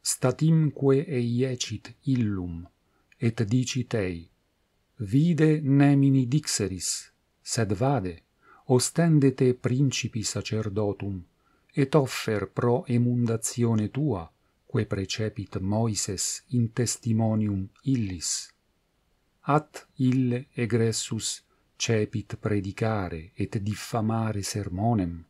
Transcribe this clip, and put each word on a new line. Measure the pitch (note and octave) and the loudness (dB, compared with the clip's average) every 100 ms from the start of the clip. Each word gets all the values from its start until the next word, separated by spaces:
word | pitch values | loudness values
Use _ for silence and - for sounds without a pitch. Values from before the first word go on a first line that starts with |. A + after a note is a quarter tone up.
statimque | - - C3 B2+ D#3 D#3+ D3+ - C#3 C3+ D#3 | -6 0 0 2 4 4 2 2 2 2 2
eiecit | C3 A#2+ A#2+ C3 B2+ - G#2+ - - - | -2 0 0 0 -2 -6 -8 -12 -8 -2
illum, | B2+ G#2+ G2 F2+ E2+ F2 _ _ _ _ _ | 0 0 -2 -6 -8 -12 _ _ _ _ _
et | A#2 - G#2 | -4 -2 0
dicit | B2+ C3 B2+ A#2 | 0 0 -4 -4
ei, | A2+ F#2 E2+ E2 _ _ _ _ _ _ _ | -2 -2 -6 -14 _ _ _ _ _ _ _
"Vide | G2 B2+ E3+ D3+ D#3 D#3 | 0 2 4 4 2 2
nemini | C#3 C#3 C#3+ C#3 C#3 C3+ A#2+ | 2 4 6 6 6 4 2
dixeris, | D3 - - G2 F#2 - - - _ _ _ | 0 -2 -4 -4 -4 -6 -8 -10 _ _ _
sed | - - G#2 | -6 -2 -2
vade, | G2+ C3+ C#3 F2+ E2 _ _ _ - - | 0 0 0 -2 -10 _ _ _ -20 2
ostendete | B2+ - - E3+ D3+ C3+ C3 B2+ | 2 4 2 4 6 6 4 0
principi | B2 - B2+ C#3 - A#2 A2+ | 2 0 2 2 0 -4 -4
sacerdotum, | G2 G#2+ - G#2+ G#2+ G2 G#2 G2 G2 F#2+ E2+ _ _ _ _ - | -4 -6 -4 -4 -2 -2 -2 -4 -6 -8 -12 _ _ _ _ -2
et | C#3 | 2
offer | D#3+ C3 - - G#2+ G2 | 4 2 -4 -2 -2 -2
pro | - A#2+ B2 - | -2 0 0 2
emundatione | A#2+ B2 A#2+ A#2 A2+ - - A#2+ A2 G#2+ | 2 2 2 0 -2 -4 -2 2 2 0
tua, | C3+ D3+ G2 E2 _ _ _ _ | -2 -2 -2 -6 _ _ _ _
quae | A2 G#2+ | -2 0
precepit | G2 F#2+ - G#2+ - G2 F#2+ | -4 -4 -4 -4 -6 -8 -6
Moises | F#2 G#2+ A#2 G2+ - F#2 - - _ | -2 0 0 -2 -4 -4 -6 -6 _
in | B2 A2+ | 0 0
testimonium | - A#2 - A#2 A2 A2+ A2 G#2+ G2+ F#2+ _ | 0 -2 -2 0 2 2 2 0 -2 -6 _
illis. | - C3 G2+ F2+ - - - _ _ _ _ _ _ _ _ _ - | -2 0 -2 -4 -6 -6 -8 _ _ _ _ _ _ _ _ _ 0
At | D3 D3+ - - - | 0 0 -18 -20 0
ille | B2+ C3 B2+ A#2+ D3+ - | 2 2 0 -2 -6 -4
egressus | A#2 A#2+ A2+ A2 - A2+ - - _ _ _ _ | 0 2 2 0 -4 -6 -6 -10 _ _ _ _
cepit | - A2+ G#2+ A2 - - | 0 0 0 -4 -8 -6
predicare | A2+ G#2 F#2+ - A2 A2 F2+ E2 E2+ - | -2 -2 -2 -4 -2 -2 -4 -8 -12 -8
et | G2 - | -6 -4
diffamare | G2+ G#2 - A2+ A2 A2+ A2+ G2+ | -4 -6 -6 -4 -2 -2 -2 -4
sermonem | F#2+ G#2+ F#2+ F2 A2+ A2+ E2+ E2+ E2 | -6 -6 -6 -2 2 2 0 -6 -16